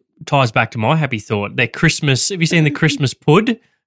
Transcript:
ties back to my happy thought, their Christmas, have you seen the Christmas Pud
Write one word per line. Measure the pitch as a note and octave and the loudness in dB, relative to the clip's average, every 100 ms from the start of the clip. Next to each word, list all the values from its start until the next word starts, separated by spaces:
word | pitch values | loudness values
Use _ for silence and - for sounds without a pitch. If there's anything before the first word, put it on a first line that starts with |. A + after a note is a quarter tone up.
| _ _ - | _ _ -2
ties | C#3+ B2 | 0 2
back | B2+ A#2 | 0 -2
to | A#2+ | -2
my | A2 | 0
happy | D#3+ C#3 A2 | 0 -2 -4
thought, | - G#2+ G2+ B2+ | -4 -4 -4 -4
their | A#2 | -4
Christmas, | - E3 - D3 B2+ - | 0 0 0 0 0 -2
have | F#3+ | -2
you | E3 | 0
seen | E3+ | 2
the | D3+ | 2
Christmas | C#4+ D#3 C#4+ C3+ | 2 0 0 -4
Pud | - - E3+ A3+ A3+ _ _ | -2 2 2 2 -4 _ _